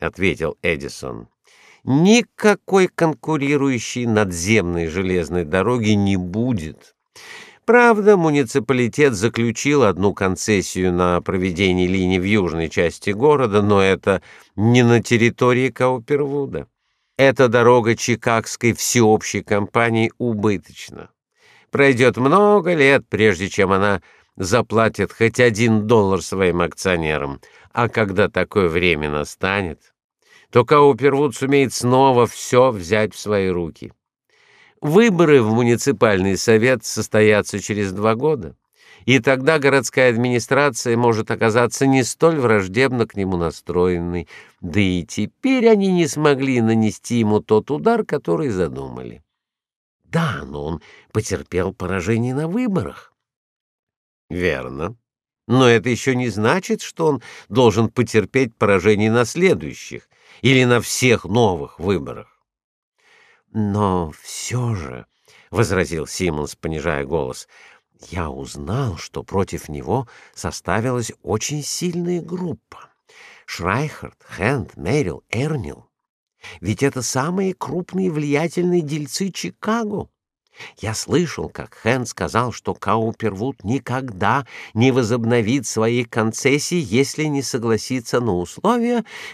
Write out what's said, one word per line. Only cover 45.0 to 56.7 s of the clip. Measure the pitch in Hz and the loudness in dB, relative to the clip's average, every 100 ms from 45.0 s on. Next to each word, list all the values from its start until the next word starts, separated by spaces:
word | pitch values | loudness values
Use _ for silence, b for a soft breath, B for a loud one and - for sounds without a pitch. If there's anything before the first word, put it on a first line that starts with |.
теперь | - - 104 - 254 262 226 | -4 -6 -8 -4 0 2 4
они | 214 196 | 4 4
не | 180 165 | 2 0
смогли | 147 151 135 135 123 | 2 2 2 2 2
нанести | 113 113 110 - - 120 | 2 2 2 -2 -4 0
ему | 107 107 | 2 0
тот | - 107 - | 2 0 0
удар, | 147 175 233 | -2 0 0
который | 214 143 - 170 147 | -2 -4 -2 -2 -2
задумали». | 92 80 65 67 62 62 58 _ _ _ _ _ _ _ _ | -2 -4 -6 -12 -14 -14 -18 _ _ _ _ _ _ _ _
«Да, | _ 165 160 73 69 | _ -4 -4 -6 -10
но | 73 | -8
он | 73 82 B B B | -6 -8 B B B
потерпел | 110 107 90 - 87 90 | -6 -4 -6 -6 -4 -4
поражение | - 90 95 90 113 123 | -4 -6 -4 -2 -2 -2
на | 131 160 | -4 -4
выборах». | 214 254 180 73 - - _ _ _ _ _ _ _ _ _ _ _ - | -4 -2 -4 -6 -10 -20 _ _ _ _ _ _ _ _ _ _ _ -12
«Верно. | 87 90 67 64 67 85 120 _ _ _ _ - | -4 -2 -2 -6 -8 -8 -10 _ _ _ _ 0
Но | 123 127 | 4 6
это | 113 127 | 4 2
еще | 110 135 | -2 -2
не | 123 123 | -2 -4
значит, | 98 107 180 - | -2 0 0 -2